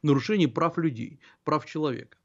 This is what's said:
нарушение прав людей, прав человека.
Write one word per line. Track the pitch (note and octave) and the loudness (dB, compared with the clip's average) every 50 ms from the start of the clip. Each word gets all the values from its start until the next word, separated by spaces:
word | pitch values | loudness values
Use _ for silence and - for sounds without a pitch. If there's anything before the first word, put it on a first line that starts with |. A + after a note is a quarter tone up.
нарушение | - D3+ C#3 C3+ - - G#3+ G#3 E3+ C3+ | 4 4 2 2 2 2 2 4 2 2
прав | A2 - E3 E3 E3 - | 2 0 0 0 0 0
людей, | E3 D#3+ C3 A2+ A#2 - - - _ - - _ _ | -2 -2 -2 -2 -10 -12 -12 -18 _ -20 -20 _ _
прав | - D3+ D3+ - | -2 -2 -2 -2
человека. | - - D#3 D#3 D3 B2+ A2 A2+ _ _ _ _ | -4 -6 -4 -2 -2 -2 -4 -10 _ _ _ _